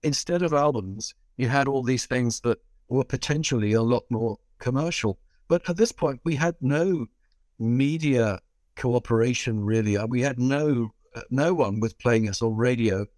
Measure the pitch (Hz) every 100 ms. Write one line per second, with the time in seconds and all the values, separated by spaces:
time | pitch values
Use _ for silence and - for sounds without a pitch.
0 | 156 139 - 175 175 147 147 127 92 98
1 | - - _ - 131 139 135 135 123 127
2 | - 127 120 113 120 113 _ _ _ 127
3 | 131 - - 147 160 127 104 110 113 120
4 | - 113 113 101 _ _ - 131 165 170
5 | 110 95 _ _ _ 170 - 175 233 -
6 | 160 131 - 147 165 165 131 143 180 175
7 | 113 _ _ _ _ _ 113 123 139 160
8 | 156 127 113 95 _ _ _ - 127 123
9 | - 113 117 123 - 110 104 113 107 101
10 | 113 123 135 123 127 139 151 131 113 _
11 | _ 117 - 127 156 175 117 104 110 -
12 | 123 117 110 98 117 110 120 123 113 95
13 | 104